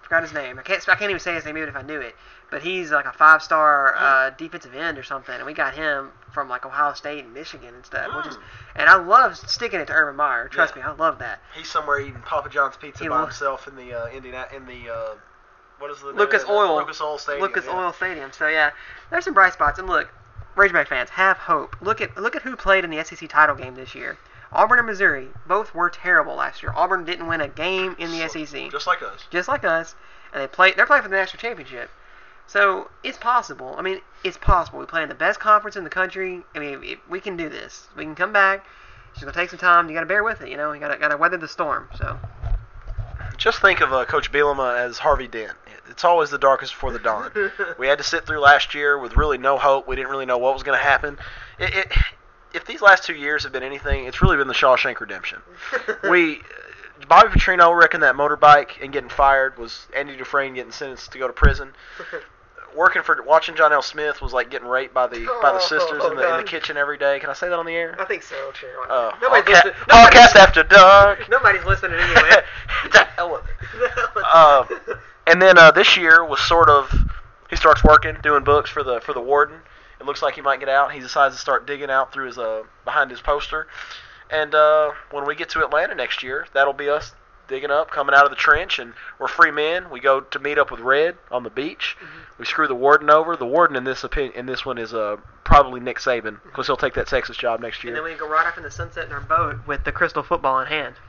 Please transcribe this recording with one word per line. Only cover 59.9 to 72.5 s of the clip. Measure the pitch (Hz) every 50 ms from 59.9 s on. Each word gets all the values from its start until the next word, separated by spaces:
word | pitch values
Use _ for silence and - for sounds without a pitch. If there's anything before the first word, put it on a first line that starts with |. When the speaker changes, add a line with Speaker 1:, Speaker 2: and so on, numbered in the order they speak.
| -
Speaker 2:
Andy | 131 143 143 135
Dufresne | 131 127 - - 143 139 135 131
getting | 127 123 113
sentenced | 113 - 151 135 127 120 - -
to | - 131
go | 131
to | 127
prison. | 123 - - 139 - - 139 135 - _ - - - -
Speaker 1:
<laughs> | 160 - - 156 - - _ _ _ _ _ - - - -
Speaker 2:
Working | 147 170 185 - 185
for, | 160 - 156 135
watching | 113 127 156 160 160 180 160
John | 156 160 151
L. | 151 143
Smith | 135 - - 151 151 151 143 -
was | 139 127
like | 123 127 123 123
getting | 143 127 120
raped | 123 127 131 135 -
by | - 127 123
the, | 120 123 117 120 - 247 240
by | 233 233
the | 190 190
Speaker 1:
Oh, |
Speaker 2:
sisters | 180 - - - 175 165
in | 151 147
the, | - 170
in | 151
the | 135
Speaker 1:
God. | 127 - 165 165 -
Speaker 2:
kitchen | - 170 156 - - 151
every | 147 143 143 147 143
day. | 143 139 139 139
Can | 151 147
I |
say | 139 - - 180
that | 175
on | 170 165
the | 165 165
air? | 170 170 165 170 175
Speaker 1:
I | 190
think | - 214 170 -
so, | - - 139 135 135
sure. | 135 - 139 127 - 131
Why | 127 -
Speaker 2:
Uh, | 123 127 117 110
Speaker 1:
not? | - -
Nobody's | 240 262 277 214 196
Speaker 2:
Podca-, | 202 202 175 -
Speaker 1:
listening. | 196 - - - -
Nobody's | - 175 175 175 - -
Speaker 2:
podcast | - - -
after | 208 190 185 - 165 156
dark. | - 190 202 185 185 196 202 202 202 196 190 - -
Speaker 1:
Nobody's | 226 269 254 208 190 185 180
listening | 185 196 190 - 180 170 165
anyway. | 175 175 - 233 - 160 220 190 - -